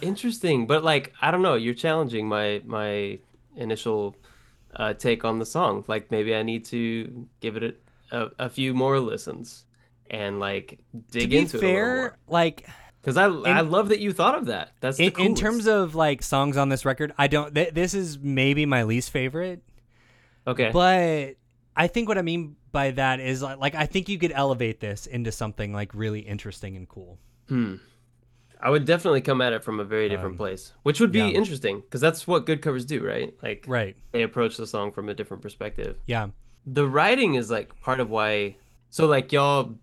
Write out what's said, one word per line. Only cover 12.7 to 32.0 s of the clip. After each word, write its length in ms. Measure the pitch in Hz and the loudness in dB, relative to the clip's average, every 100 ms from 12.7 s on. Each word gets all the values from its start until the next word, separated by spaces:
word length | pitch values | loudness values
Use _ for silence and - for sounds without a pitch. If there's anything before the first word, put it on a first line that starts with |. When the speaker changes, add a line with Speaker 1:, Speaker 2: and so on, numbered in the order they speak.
| - - _ | -20 -20 _
Speaker 1:
'Cause 140 | - 135 | -2 4
I, 100 | 196 | 4
I 340 | 160 107 147 | 4 2 4
Speaker 2:
in 100 | 160 | 4
Speaker 1:
love 200 | 185 208 | 2 2
that 100 | 208 | 2
you 120 | 208 | 0
thought 240 | 170 190 302 | 2 2 2
of 100 | 165 | -2
that. 260 | 98 76 - | -4 -6 -6
That's 160 | 127 139 | -4 2
the 80 | 180 | 2
Speaker 2:
in, 140 | 180 | 4
in 140 | 196 | 2
terms 300 | 220 214 233 | 4 2 2
Speaker 1:
coolest. 40 | 220 | 2
Speaker 2:
of, 260 | 208 175 | 2 2
like, 280 | 160 156 139 | 2 2 0
songs 340 | - 139 143 139 | 0 0 2 2
on 120 | 139 | 2
this 160 | 135 | 2
record, 280 | 135 127 151 - | 0 -2 -2 2
I 120 | 139 | 2
don't, 260 | 147 147 | 2 0
th-, 180 | 147 170 | 0 0
this 220 | 160 180 | 2 0
is 240 | 196 175 143 | 0 -4 -6
maybe 480 | 143 131 135 143 147 | -2 2 4 4 2
my 160 | 127 | 2
least 280 | 110 117 - | 2 0 0
favorite. 520 | 139 131 156 180 175 _ - _ _ _ _ _ _ - | -4 -2 -4 -6 -8 _ -20 _ _ _ _ _ _ -4
Speaker 1:
Okay. 240 | 123 113 | 2 4
Speaker 2:
But 640 | 170 185 185 170 151 139 - _ _ _ - | 6 6 6 4 0 -4 -10 _ _ _ 0
I 100 | 170 | 2
think 220 | 240 220 | 2 0
what 100 | 196 | 0
I 40 | |
mean 340 | 170 170 156 147 - | 0 -2 -4 -12 -6
by 180 | 143 139 | -2 0
that 280 | 131 131 131 | 2 0 0
is, 220 | 131 131 | -2 -4
like, 160 | 135 135 | -4 -2
like, 160 | 139 | -2
I 120 | 156 147 | -2 -2
think 220 | 190 185 | -2 -4
you 100 | 190 | -2
could 140 | 170 | -2
elevate 480 | 139 139 123 117 110 | 2 0 0 -2 -4
this 260 | 107 101 - | -8 -8 -8
into 260 | 123 113 | -6 -6
something, 400 | - 107 101 104 | -6 -8 -6 -6
like, 220 | 104 104 | -6 -8
really 260 | 104 110 107 | -6 -4 -6
interesting 560 | 101 101 104 - 98 95 | -8 -10 -10 -12 -12 -14
and 120 | 90 | -16
cool. 300 | - 90 85 _ _ - | -18 -20 -20 _ _ -4
Speaker 1:
Hmm. 280 | 127 110 95 - _ _ _ _ _ _ - | -2 -2 -4 -14 _ _ _ _ _ _ -4
I 100 | 127 | 2
would 140 | 147 139 | 2 2
definitely 340 | 170 170 139 | 2 4 2
come 200 | 139 127 | 2 2
at 120 | 123 | 2
it 100 | 113 | 0
from 180 | 113 107 | -4 -6
a 40 | |
very 240 | 101 110 107 | -2 0 0
different 260 | 101 92 | 0 -4
Speaker 2:
Um, 40 | 90 | -6
Speaker 1:
place, 340 | 101 95 - _ | -8 -8 -14 _
which 180 | 143 147 | 0 4
would 120 | 226 | 4
be 60 | 202 | 4
Speaker 2:
yeah. 80 | 208 | 2
Speaker 1:
interesting, 540 | 190 214 139 107 98 - | 2 0 -2 -2 -4 -6
'cause 100 | 127 | 2